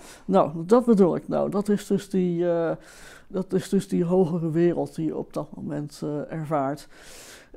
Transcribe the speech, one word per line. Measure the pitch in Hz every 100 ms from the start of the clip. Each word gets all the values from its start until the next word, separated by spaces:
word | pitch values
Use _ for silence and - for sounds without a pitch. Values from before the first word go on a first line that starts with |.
| - - -
Nou, | 185 147 165
dat | 170 240 240
bedoel | 202 180 151
ik | -
nou. | 151 143
Dat | 185 208
is | 208 -
dus | 196 -
die, | 190 180 170 175
eh, | 170 165 160 - - - - -
dat | 190 185
is | 185 -
dus | 196 -
die | 185 170
hogere | 185 170 175 160
wereld | 160 175 156 143 -
die | 156
je | 139
op | -
dat | 160 147 -
moment, | - 147 147 -
eh, | 156 147 -
ervaart. | 160 151 151 135 151 - - - - - - -